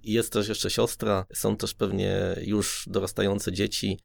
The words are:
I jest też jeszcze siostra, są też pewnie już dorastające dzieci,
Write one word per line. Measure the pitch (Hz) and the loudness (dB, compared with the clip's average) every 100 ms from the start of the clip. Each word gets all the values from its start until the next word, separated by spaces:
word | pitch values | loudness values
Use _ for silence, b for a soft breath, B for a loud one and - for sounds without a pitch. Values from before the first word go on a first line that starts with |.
I | - | 0
jest | 110 110 | 0 2
też | - 104 | 0 0
jeszcze | 104 107 | 0 0
siostra, | - 117 - 110 98 95 | 2 0 0 0 0 0
są | - 104 104 | -2 0 0
też | - | -2
pewnie | - 101 98 98 98 95 90 | -2 0 0 2 2 0 -2
już | - 104 101 - - | 0 0 0 -2 -4
dorastające | 98 95 - 101 101 - | -2 -2 0 2 0 0
dzieci, | 92 101 - 101 95 | 0 0 0 -2 -4